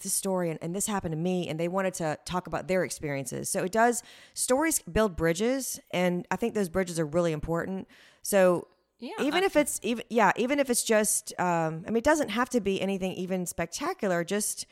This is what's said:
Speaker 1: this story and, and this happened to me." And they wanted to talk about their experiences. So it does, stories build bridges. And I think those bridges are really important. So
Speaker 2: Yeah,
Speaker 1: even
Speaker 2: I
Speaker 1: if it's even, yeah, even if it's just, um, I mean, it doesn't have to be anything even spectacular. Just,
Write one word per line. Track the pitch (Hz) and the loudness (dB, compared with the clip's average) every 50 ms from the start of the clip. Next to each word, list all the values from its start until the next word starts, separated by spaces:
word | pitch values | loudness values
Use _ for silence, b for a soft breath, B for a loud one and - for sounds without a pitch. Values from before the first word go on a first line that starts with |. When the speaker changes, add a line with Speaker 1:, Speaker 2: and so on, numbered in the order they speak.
Speaker 1:
this | - 196 - | -6 -4 -4
story | - - 196 185 180 175 165 | -2 -2 0 0 0 0 -2
and, | 156 - | -2 -4
and | - 165 175 | -6 -6 -4
this | 202 - | -4 -4
happened | - 208 190 - 170 | -2 -2 -2 -2 -4
to | 160 156 | -2 -2
me." | 170 185 185 180 170 | 0 0 0 0 -2
And | - 156 156 | -2 -2 -2
they | 170 175 | -2 -2
wanted | 180 196 190 185 180 | 0 0 0 -2 -2
to | - 170 156 147 - - | -2 -2 -4 -4 -4 -6
talk | - 165 180 175 | -6 -6 -6 -4
about | 170 165 156 151 147 | -4 -6 -6 -2 0
their | 185 185 165 | 0 0 0
experiences. | 123 - - - 147 143 135 135 - 139 135 135 - | -2 -4 -6 -6 -4 -4 -4 -6 -6 -6 -6 -4 -4
So | - 190 | -2 -2
it | 156 185 | -2 0
does, | - 220 233 240 240 - - B B B B B | 2 4 4 4 4 0 -4 B B B B B
stories | B B - - 247 269 311 330 302 - | B B 0 2 2 2 2 2 0 -2
build | - - 160 214 220 208 165 | -2 0 2 2 2 2 2
bridges. | 151 160 165 170 170 214 240 262 269 247 - - - - - | 0 0 0 2 2 0 0 0 -2 -4 -6 -8 -10 -10 -4
And | - 175 180 180 175 175 - - | -2 0 2 2 2 0 -2 -4
I | 185 | -4
think | 185 233 233 - | -2 -2 -2 0
those | 214 202 165 | 0 -2 0
bridges | 160 190 190 180 170 160 | 0 -2 -2 0 0 -2
are | 160 | -2
really | 143 143 175 170 170 | 0 2 2 2 2
important. | 156 151 - 165 165 165 - - 190 190 - - B B B B B B | 0 -2 -4 -2 -2 -2 -2 -4 -6 -8 -10 -12 B B B B B B
So | B - 208 196 185 180 175 165 - - _ _ _ _ _ - | B 2 6 6 8 6 6 4 -2 -8 _ _ _ _ _ -14
Speaker 2:
Yeah, | 240 269 415 427 | -12 -8 -4 -2
Speaker 1:
even | - 294 294 359 | -2 0 2 2
Speaker 2:
I | 381 | 2
Speaker 1:
if | 381 - | 4 4
it's | 302 294 - - - | 4 4 2 0 -4
even, | - 185 240 220 - - | -2 -2 -2 -2 -4 -2
yeah, | 214 233 208 180 - | 2 4 4 4 4
even | - 226 247 294 285 | 2 2 0 2 2
if | 277 254 | 2 2
it's | 240 - | 0 0
just, | - - 226 214 214 208 - - - - - - | 2 2 4 4 4 2 0 -2 -4 -6 -4 -2
um, | 175 180 170 165 165 160 160 160 180 | 0 0 2 0 0 -2 -2 -6 -4
I | - | -2
mean, | 214 233 | -2 2
it | 226 | 4
doesn't | 294 320 302 269 226 | 4 4 4 2 0
have | 208 220 - - | 0 -2 0 0
to | - 240 | 0 0
be | 185 196 196 - | 0 0 0 0
anything | - 190 196 185 185 185 | 0 -2 -2 -2 -2 -4
even | 165 - 185 175 190 185 180 | -4 -4 -4 -2 -2 -2 -4
spectacular. | 165 - - 170 170 - - 294 339 381 - - 196 175 170 170 | -4 -4 -4 -6 -4 -4 -6 -4 -4 -4 -2 0 0 0 0 0
Just, | 160 196 208 208 - - - - - | 0 -2 -2 -2 -2 -4 -6 -10 -14